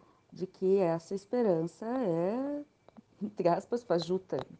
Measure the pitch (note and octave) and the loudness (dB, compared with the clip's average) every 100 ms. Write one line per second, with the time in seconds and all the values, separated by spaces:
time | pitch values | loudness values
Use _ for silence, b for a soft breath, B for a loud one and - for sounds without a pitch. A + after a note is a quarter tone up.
0 | b b b - F#3 - F#3+ G3 F3 E3 | b b b -10 -10 -2 2 4 4 0
1 | - G3 - B3 A3+ E3 E3+ - A3 B3+ | -4 -10 -4 0 2 2 0 -6 -6 -2
2 | A3 E3 F3+ A#3+ C#4 D4 D4 _ _ - | 0 0 0 -2 -4 -6 -10 _ _ -20
3 | - - G3 - F3 E3+ - A#3+ - F3 | -20 -10 -8 0 2 2 0 -4 0 0
4 | D#3+ F#3 F#3 C#3+ - | 0 -4 -2 -6 -6